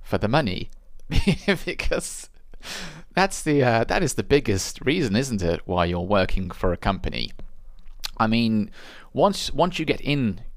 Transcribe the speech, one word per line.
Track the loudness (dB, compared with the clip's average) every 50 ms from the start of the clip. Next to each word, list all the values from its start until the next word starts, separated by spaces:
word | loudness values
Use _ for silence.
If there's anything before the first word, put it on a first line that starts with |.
"For | -6 -4 -2 0
the | 0 2
money," | 2 2 2 2 -2 -4 -6 -8 -12 -16 -16 -16
<laughs> | -16 -14 -8 2 2 4 4 4 2 2 2 0 0 0 -2
because | -6 -6 -2 0 0 0 0 -2 -6 -12 -12 -16 -18 -20 -20 -20 -18 -18 -16 -12 -12 -12 -10 -10 -12 -12 -16 -18 -4 0
that's | 2 2 2 0 -4
the, | 0 2 4 4
uh, | 4 4 4 4 2
that | 2 2 0
is | 0 2 2
the | 0
biggest | 4 4 4 4 4 4 0 0 0 -4 -8 -2
reason, | 0 0 2 2 2 2 2
isn't | 2 2 2 -2 0
it, | 2 2 0 0 -2
why | -2 2 2 2
you're | 2 0 -2
working | 0 2 4 4 4 4 2 0 0 -4
for | -6 -2 0 0
a | 0
company? | 2 0 0 0 0 -4 -4 -4 -4 -6 -6 -8 -10 -10 -12 -12 -14 -14 -16 -16 -14 -14 -14 -12 -12 -12 -12 -2 0
I | 2
mean, | 2 4 2 4 4 2 2 0 -2 -6 -16 -18 -18 -18 -20 -20 -8
once, | 0 2 2 2 2 0 -4 -4
once | 0 0 0 0 0 -4
you | -2
get | -2 -2 -2
in | 0 -2 0 0 0 -2 -2 -4 -10 -14 -14